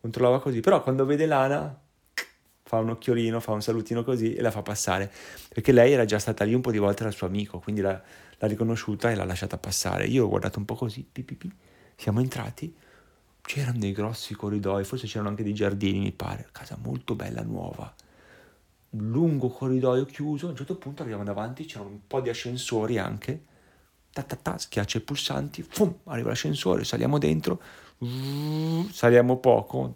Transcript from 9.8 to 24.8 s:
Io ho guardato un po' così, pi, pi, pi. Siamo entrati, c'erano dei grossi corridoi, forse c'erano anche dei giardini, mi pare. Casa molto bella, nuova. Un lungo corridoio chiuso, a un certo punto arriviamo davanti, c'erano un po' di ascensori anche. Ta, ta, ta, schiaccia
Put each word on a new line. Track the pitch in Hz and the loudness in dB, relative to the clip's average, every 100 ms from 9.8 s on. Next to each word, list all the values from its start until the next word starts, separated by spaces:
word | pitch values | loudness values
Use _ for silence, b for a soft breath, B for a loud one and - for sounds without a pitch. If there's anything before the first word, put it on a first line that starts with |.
| 92 92 - | -2 0 2
Io | 127 | 2
ho | 107 | 2
guardato | 98 98 - | 0 -4 -4
un | |
po' | 101 110 | -6 -4
così, | 120 107 135 | -6 -6 -12
pi, | - | -12
pi, | 127 | -12
pi. | - 175 - b b b b | -10 -12 -14 b b b b
Siamo | - 107 | -2 0
entrati, | 127 127 110 - 165 - b b b b b _ | 0 -2 -8 -8 -12 -12 b b b b b _
c'erano | - 139 131 120 | -8 -4 -2 0
dei | 101 | -2
grossi | 98 104 117 - | 0 -2 -4 -8
corridoi, | 101 104 104 98 98 | -6 -2 -2 0 0
forse | 98 127 107 | -2 -4 -6
c'erano | 110 104 | -4 -4
anche | 104 | -2
dei | 104 | -4
giardini, | 104 101 101 101 95 | 0 0 2 0 2
mi | 98 | -2
pare. | - - 98 - | -4 -6 -6 -10
Casa | - - - | -18 -14 -10
molto | 117 131 - | -6 -6 -6
bella, | - - 57 | -6 -4 -6
nuova. | 55 50 50 - 107 - b b b b b b b _ _ | -6 -6 -8 -10 -14 -16 b b b b b b b _ _
Un | 113 107 | -6 -2
lungo | 120 170 143 127 | 2 2 2 0
corridoio | - 135 127 127 127 139 | -2 0 2 4 2 0
chiuso, | - 147 147 170 | -4 -4 -4 -6
a | |
un | 139 | -8
certo | 139 185 | -8 -8
punto | 139 143 | -8 -10
arriviamo | 139 104 | -8 -6
davanti, | 104 101 110 131 156 | -4 -4 -6 -8 -12
c'erano | 104 101 | -12 -12
un | 101 - | -14 -4
po' | 135 | -2
di | 123 | -2
ascensori | 117 120 123 - 117 107 117 | -4 -4 -6 -2 0 2 0
anche. | 95 104 - 151 b b b b b b _ | -2 -4 -6 -8 b b b b b b _
Ta, | - | -10
ta, | 139 | -8
ta, | - - 175 | -6 -6 -6
schiaccia | - - | -6 -4